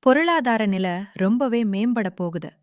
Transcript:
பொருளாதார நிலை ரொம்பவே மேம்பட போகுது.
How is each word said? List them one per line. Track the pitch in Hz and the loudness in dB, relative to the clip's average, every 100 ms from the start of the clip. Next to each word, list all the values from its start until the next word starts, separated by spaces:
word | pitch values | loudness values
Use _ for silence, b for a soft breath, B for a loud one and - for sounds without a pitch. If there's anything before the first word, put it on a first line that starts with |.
பொருளாதார | - 269 330 339 247 226 214 | 4 4 4 2 2 0 0
நிலை | 190 185 175 202 - | 0 -2 -4 -8 -4
ரொம்பவே | 190 240 262 233 226 | 0 0 0 0 -2
மேம்பட | 196 233 240 190 180 | 0 0 0 -4 -4
போகுது. | 175 170 160 - | -6 -6 -10 -18